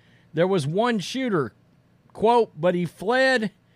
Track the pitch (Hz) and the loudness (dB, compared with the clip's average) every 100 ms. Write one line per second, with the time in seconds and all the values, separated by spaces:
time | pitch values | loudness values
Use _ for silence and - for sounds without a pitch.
0 | _ _ _ 147 180 190 139 180 240 220 | _ _ _ -2 0 0 -2 -2 0 -2
1 | 156 254 254 180 113 _ _ _ _ _ | -4 -4 -2 0 -2 _ _ _ _ _
2 | _ - 214 240 220 147 175 180 170 - | _ -2 2 2 2 0 0 0 -4 -6
3 | 185 254 262 254 208 _ _ | -2 2 2 2 -2 _ _